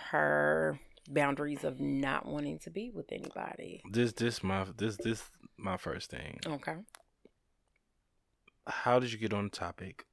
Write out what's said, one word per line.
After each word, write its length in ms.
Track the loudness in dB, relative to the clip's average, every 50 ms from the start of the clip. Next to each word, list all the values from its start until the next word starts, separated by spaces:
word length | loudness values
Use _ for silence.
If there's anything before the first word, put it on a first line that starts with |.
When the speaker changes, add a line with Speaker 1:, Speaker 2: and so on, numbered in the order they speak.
| -8 0
Speaker 1:
her 680 | 2 4 6 6 6 6 6 6 6 6 4 4 2 0 -6 -16 -20 -20 _ -2
boundaries 560 | 2 4 4 4 4 2 0 -2 -2 -2 -2
of 160 | -2 -2 0
not 460 | 0 0 2 2 2 2 2 0 0
wanting 320 | -2 -4 -4 -4 -4 -6 -6
to 120 | -8 -8
be 200 | -6 -6 -6 -6
with 200 | -6 -8 -6 -6
anybody. 680 | -6 -8 -8 -8 -8 -8 -6 -6 -8 -10 -10 -12 -12 -14 -10 -2
Speaker 2:
This, 220 | 2 4 4 4 4
this 300 | 2 0 0 0 0 0
my, 240 | 0 2 2 0 -2 -2
this, 220 | -2 -2 -2 -2 0
this 240 | 0 -2 -2 -2 -4 -14 -18 -20 -20 -20 _
my 220 | -8 -4 -4 -4 -4
first 320 | -4 -4 -4 -4 -6 -8
thing. 280 | -10 -10 -8 -8 -8 -8 -6
Speaker 1:
Okay. 300 | -4 -4 -4 -4 -6 -6 -6 -10 -14 _ -20 _ _ _ _ _ -20 _ _ _ _ _ _ _ _ _ _ _ _ _ _ _ _ _ _ _ _ _ _ _ -20 _ _ -8
Speaker 2:
How 320 | -6 -4 -2 2 6 6 6
did 120 | 6 4 -2
you 60 | -2
get 140 | 0 0 2
on 120 | 2 0
the 60 | -2
topic? 540 | -4 -4 -6 -6 -6 -8 -10 -12 -12 -14 -18 _